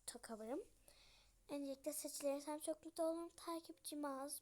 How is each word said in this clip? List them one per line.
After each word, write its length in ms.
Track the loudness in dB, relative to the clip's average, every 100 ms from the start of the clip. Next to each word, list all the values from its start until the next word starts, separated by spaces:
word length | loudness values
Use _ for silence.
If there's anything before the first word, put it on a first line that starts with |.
| -10
tokabarım. 580 | -10 -6 -4 0 0 -2 -12 -20 -20 -20 -20 -20 -20 -4
Öncelikle 440 | 0 0 0 0
seçilirsem 680 | 0 -2 0 2 2 0 0
çok 260 | 0 0 -2
mutlu 180 | 4
olurum. 280 | 4 4 -2 -4
Takipçim 680 | -2 -2 -2 -8 -4 0 0
az. 360 | 0 -2 -4